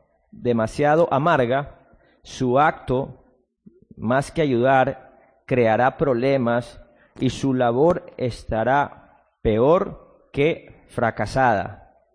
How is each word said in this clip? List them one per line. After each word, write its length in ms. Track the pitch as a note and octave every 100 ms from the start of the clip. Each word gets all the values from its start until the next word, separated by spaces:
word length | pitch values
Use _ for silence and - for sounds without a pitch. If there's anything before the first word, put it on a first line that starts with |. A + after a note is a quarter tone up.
| _ _ _
demasiado 760 | G#2+ A#2+ A#2 A2 - D3 D#3 E3+
amarga, 760 | - D#3+ D#3 A#2+ C3 C#3+ - _ _ _ _
su 360 | - - B2+ B2
acto, 640 | D#3 D#3+ - B2+ D3 - _ _ _ _ - _ _ -
más 360 | G#2+ C3 -
que 100 | -
ayudar, 800 | D3+ A#2+ B2+ C3+ C3 C3+ - - _ _ -
creará 520 | B2+ A2+ G#2+ B2+ -
problemas 840 | D3+ A#2+ C3+ C#3 A#2 A#2+ A#2+ - - _ _ -
y 100 | C3
su 240 | - C#3
labor 580 | B2+ A#2+ A#2+ D#3+ F3 - -
estará 1080 | B2+ - - A2 A2+ C#3 C#3 - - _ _ _
peor 880 | - G#2+ B2+ F3+ F#3+ - - _ _
que 500 | - D3 - - - _
fracasada. 960 | - A#2 - G#2+ B2+ C3 G#2 F#2 G2+ - _ _